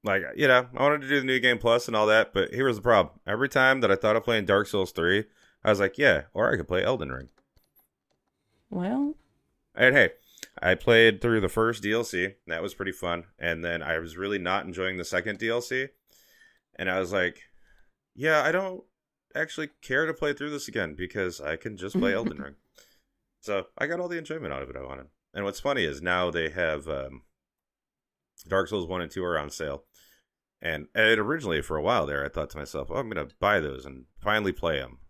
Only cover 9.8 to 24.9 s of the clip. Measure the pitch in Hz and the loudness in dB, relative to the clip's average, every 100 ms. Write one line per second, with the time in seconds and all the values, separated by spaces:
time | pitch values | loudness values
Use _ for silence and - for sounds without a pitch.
9.8 | 127 139 95 - _ _ - - 90 92 | 4 6 4 0 _ _ -20 -4 0 2
10.8 | - 113 113 104 120 113 95 - 113 110 | 6 8 8 6 2 2 2 2 0 0
11.8 | 101 113 113 92 95 98 - 82 98 - | -2 -2 -2 -2 -4 -6 -8 -6 -6 -6
12.8 | 95 87 87 85 82 _ 85 82 85 85 | -8 -4 -4 -4 -6 _ -4 -2 -4 -4
13.8 | 73 82 82 85 98 101 87 98 - 87 | -2 -4 -4 -8 -4 -2 -2 -2 -4 -6
14.8 | 92 92 85 92 87 104 113 120 120 131 | -4 -4 -4 -4 -4 -6 -2 -2 -4 -6
15.8 | 135 _ _ _ _ _ - _ _ - | -6 _ _ _ _ _ -20 _ _ -8
16.8 | 92 92 90 98 90 - - _ _ _ | -4 -2 -2 0 -2 -4 -20 _ _ _
17.8 | _ _ _ - 151 156 143 175 190 185 | _ _ _ -6 0 2 2 0 -4 -10
18.8 | _ _ _ _ _ - 156 - 151 _ | _ _ _ _ _ -6 -6 -6 -10 _
19.8 | - 131 160 160 151 139 147 147 - 113 | -2 0 0 -2 -2 -2 -6 -8 -6 -4
20.8 | 82 76 90 104 92 85 71 82 117 101 | -4 -4 -8 -4 -4 -4 -6 -6 -8 -10
21.8 | 92 190 - 190 - - 71 - _ _ | -4 0 0 0 -4 -8 -14 -18 _ _
22.8 | _ _ _ _ _ _ - 98 - - | _ _ _ _ _ _ -6 -4 -6 -6
23.8 | 143 170 175 170 151 160 101 69 65 65 | -4 -2 -4 -8 -8 -10 -6 -8 -8 -12
24.8 | 65 | -12